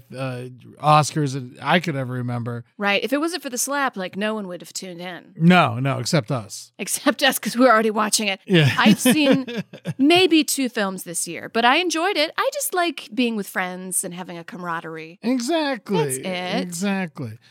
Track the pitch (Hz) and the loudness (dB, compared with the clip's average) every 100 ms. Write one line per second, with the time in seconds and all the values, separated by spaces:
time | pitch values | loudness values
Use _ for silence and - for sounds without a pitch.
0 | 127 127 131 123 127 127 120 107 147 151 | -10 -8 -8 -8 -12 -16 -20 -4 6 6
1 | 143 160 147 135 127 - 135 175 170 135 | 6 0 -2 -2 -8 -8 2 2 2 -4
2 | 127 127 123 120 117 120 117 _ 202 202 | -4 -4 -4 -4 -6 -8 -12 _ 0 0
3 | 220 277 330 339 277 240 - 285 269 208 | 0 0 0 -4 -8 -6 -4 -2 -2 -4
4 | 185 180 214 220 196 175 - - 190 170 | -8 -4 -4 -4 -8 -12 -14 -14 -12 -12
5 | 180 170 - - 160 180 147 110 135 123 | -12 -14 -16 2 6 6 6 2 -2 -2
6 | 120 170 - 139 101 - - _ - - | 0 -2 -2 -6 -6 -16 -18 _ -8 -2
7 | - 254 269 - 226 233 262 220 220 214 | -2 2 0 0 -4 2 6 6 4 0
8 | 214 - 208 190 - 185 143 110 226 196 | 0 0 -2 -6 2 4 6 4 4 6
9 | 254 294 285 269 254 233 - - - - | 4 4 4 4 0 -8 -10 -12 -10 0
10 | 277 349 370 320 285 - 254 233 196 185 | 4 6 6 4 2 0 -2 -2 -4 -4
11 | 175 170 - 151 165 226 233 285 359 320 | -8 -8 -6 -8 -6 2 4 4 2 0
12 | 349 370 311 - 466 571 - 370 349 277 | -2 0 -2 0 -2 -2 -4 0 -2 -4
13 | - 220 240 226 196 208 185 180 185 180 | -10 -2 0 0 -4 -4 -4 -6 -6 -4
14 | 190 175 180 170 170 175 175 165 165 160 | -4 -8 -10 -12 -12 -12 -6 -6 -8 -12
15 | 160 170 214 262 240 330 294 254 - 196 | -14 -8 -2 -2 0 0 0 -4 -2 0
16 | 147 - 190 180 180 208 185 170 202 190 | 0 -2 -4 -6 -4 -4 -4 -4 -2 -2
17 | 180 - 123 107 _ | -4 -8 -10 -10 _